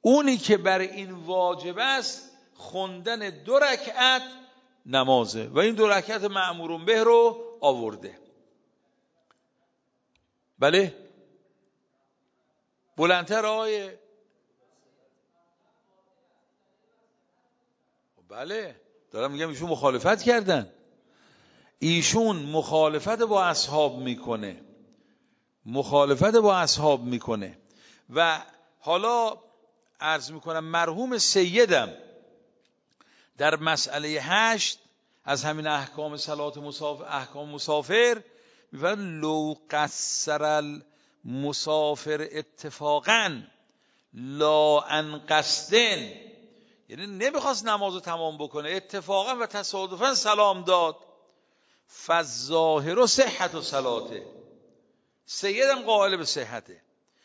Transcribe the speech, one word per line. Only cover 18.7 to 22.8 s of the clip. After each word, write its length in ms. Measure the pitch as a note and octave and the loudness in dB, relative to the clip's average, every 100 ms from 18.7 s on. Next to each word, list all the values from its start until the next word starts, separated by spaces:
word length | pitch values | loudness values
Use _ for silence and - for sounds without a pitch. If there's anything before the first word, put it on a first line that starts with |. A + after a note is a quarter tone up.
| A2+ _ _ _ | -16 _ _ _
دارم 200 | G#2+ C3+ | -6 -4
می‌گم 180 | C#3+ D#3+ | -4 -8
ایشون 200 | C3+ F3 | -6 -4
مخالفت 540 | C#3+ C#3 B2+ E3 G#3+ | 0 2 2 2 2
کردن، 500 | A#3 A#3+ F#3+ D3+ G#2 _ _ _ _ _ _ _ _ _ _ _ | 4 2 2 0 -2 _ _ _ _ _ _ _ _ _ _ _
ایشون 560 | D#3+ E3+ D3+ A3 A3+ F3 | 0 2 2 2 2 0
مخالفت 840 | C#3+ D#3 D3 D#3 | -2 -4 0 2